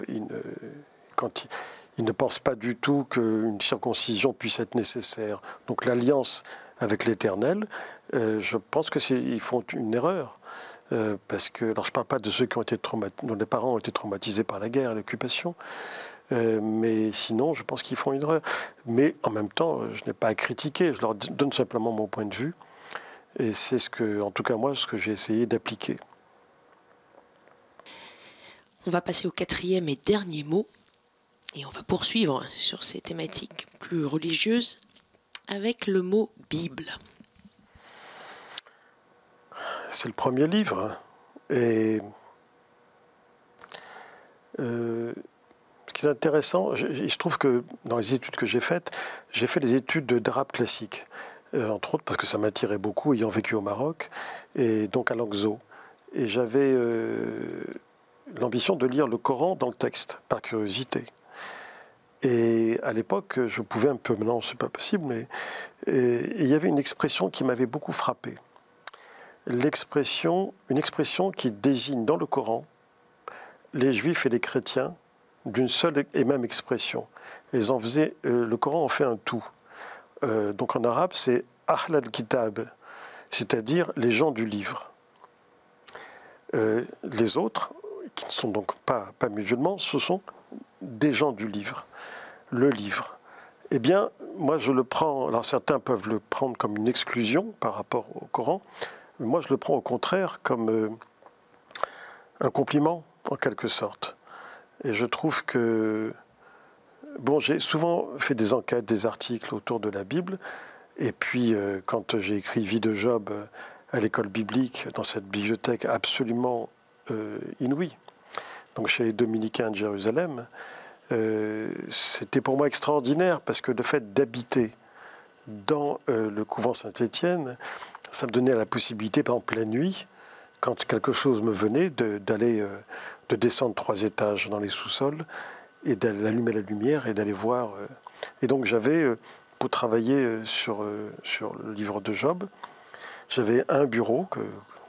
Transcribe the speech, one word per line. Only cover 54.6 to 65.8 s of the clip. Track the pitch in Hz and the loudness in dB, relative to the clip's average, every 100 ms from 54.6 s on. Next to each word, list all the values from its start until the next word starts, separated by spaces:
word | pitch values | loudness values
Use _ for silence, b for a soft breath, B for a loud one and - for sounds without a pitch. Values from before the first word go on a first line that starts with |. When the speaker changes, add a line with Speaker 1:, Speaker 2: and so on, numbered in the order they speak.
| 120 110 107 | 2 4 2
Speaker 1:
donc | 127 117 | 0 0
à | |
Languedoc. | 117 113 101 107 107 - B B B - | -2 -2 0 0 0 -8 B B B -10
Et | - 117 | -2 0
j'avais, | 113 117 127 139 | 0 2 4 4
euh, | 127 117 113 113 113 113 113 - - - - _ _ _ _ 285 156 | 4 4 0 0 -2 -2 -4 -6 -8 -8 -12 _ _ _ _ -14 -4
l'ambition | 123 117 - 175 | -2 2 2 4
de | 127 | 4
lire | 131 135 | 4 2
le | 113 | 2
Coran | - 127 170 185 | 0 2 0 0
dans | 123 | -2
le | - | -2
texte, | 120 - - - - | -2 0 -2 -4 -4
par | 117 | -4
curiosité. | - 113 104 95 131 - 120 - - B B B B B B B _ - 135 | -2 -2 0 -2 -2 -4 -6 -16 -20 B B B B B B B _ -2 2
Et | 117 117 113 113 117 | 4 4 4 4 2
à | 135 | -2
l'époque, | 110 110 196 190 - 120 | -2 0 0 0 -2 0
je | 110 | -2
pouvais | 107 113 139 | -4 2 2
un | 123 | 2
peu, | - 110 | -2 0
maintenant | 107 117 | 0 0
c'est | - - | -2 -4
pas | - | -6
possible, | - - 202 147 | -2 0 0 0
mais, | 113 127 B B B B B | -4 -6 B B B B B